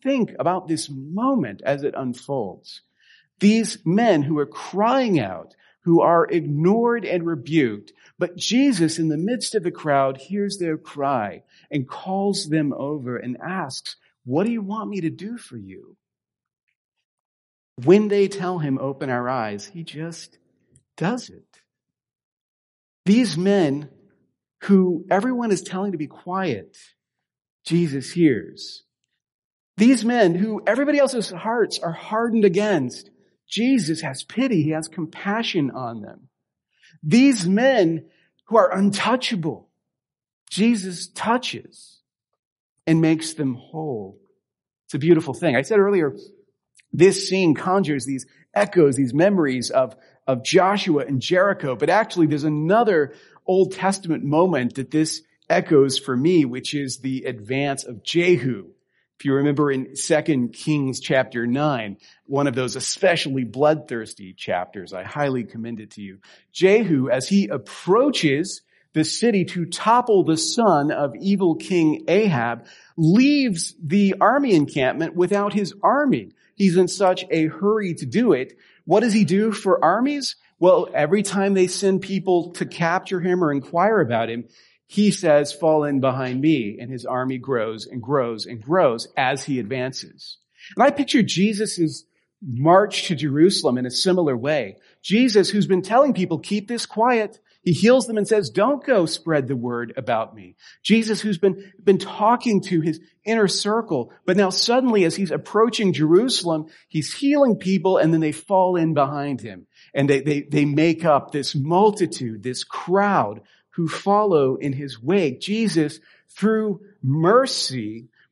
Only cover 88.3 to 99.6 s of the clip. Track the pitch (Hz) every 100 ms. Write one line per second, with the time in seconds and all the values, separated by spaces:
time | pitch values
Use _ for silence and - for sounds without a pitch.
88.3 | 113 - 117 113 185 156 117 - - 131
89.3 | 135 - 131 104 131 127 131 87 - -
90.3 | - _ _ - - 254 285 277 277 208
91.3 | 160 202 202 208 - 160 131 - _ _
92.3 | _ 175 120 151 185 202 - - 156 147
93.3 | 139 175 190 151 123 127 123 190 185 156
94.3 | 123 131 151 101 - _ _ - 202 254
95.3 | 208 175 208 156 185 185 226 285 180 180
96.3 | 156 - 208 202 233 - - 233 240 208
97.3 | - _ _ 175 170 202 262 233 220 202
98.3 | 214 151 113 214 285 - 233 160 - -
99.3 | 156 131 135